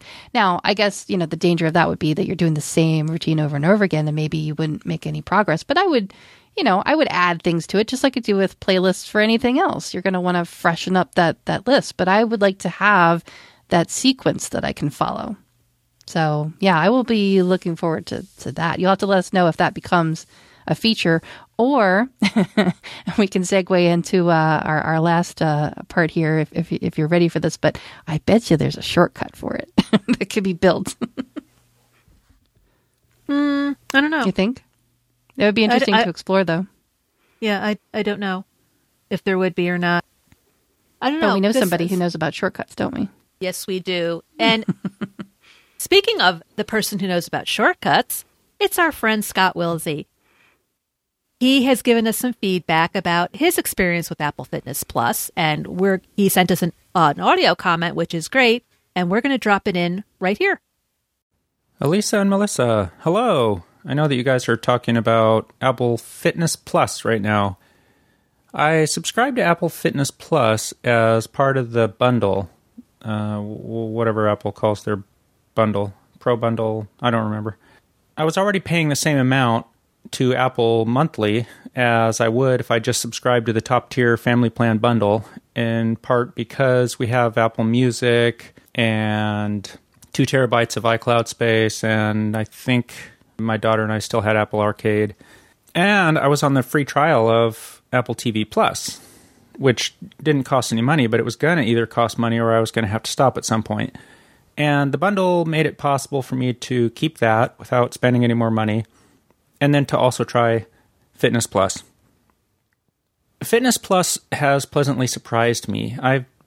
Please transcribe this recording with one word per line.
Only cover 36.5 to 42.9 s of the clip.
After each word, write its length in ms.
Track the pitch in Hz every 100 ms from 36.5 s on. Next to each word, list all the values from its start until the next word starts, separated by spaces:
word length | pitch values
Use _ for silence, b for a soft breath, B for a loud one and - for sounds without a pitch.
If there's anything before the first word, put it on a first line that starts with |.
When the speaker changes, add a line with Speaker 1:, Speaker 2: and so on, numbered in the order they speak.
| 165 190 _ _ _ _ _ _ _
Speaker 2:
Yeah, 240 | 220 196
I, 140 | 208 208 _
I 100 | 220
don't 160 | 208 202
know 260 | 202 185 - _ _ _ _ _ _
if 140 | 190
there 140 | - 190
would 180 | 185 180
be 140 | 175
or 80 | 180
not. 260 | 175 175 - _ _ _ _ _ _ _ _ _
I 100 | 170
don't 80 | 208
Speaker 1:
But 60 | 214
Speaker 2:
know. 60 | 196
Speaker 1:
we 40 |
know 120 | 196
Speaker 2:
This 80 | 254
Speaker 1:
somebody 260 | 196 170 170
Speaker 2:
is 60 |
Speaker 1:
who 60 | 185
knows 180 | 175 170
about 180 | 156
shortcuts, 420 | - 185 - - -
don't 180 | 185